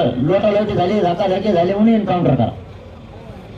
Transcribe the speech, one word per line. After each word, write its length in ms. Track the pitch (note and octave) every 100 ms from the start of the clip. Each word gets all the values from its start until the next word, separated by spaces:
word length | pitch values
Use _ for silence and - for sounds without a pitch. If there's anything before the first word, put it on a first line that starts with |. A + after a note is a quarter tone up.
| C#3+ -
लोटालोटी 580 | D3+ G3 G#3 G3+ G#3
झाली, 260 | - F3+ G#3
धक्काधक्की 520 | F3 E3+ G3 F#3+ G#3
झाली 220 | E3+ F3+
म्हणून 200 | G3+ A3+
एन्काउंटर 420 | A3+ - F3+ D#3 B2+
करा. 160 | A2+ - - - - - - - - - -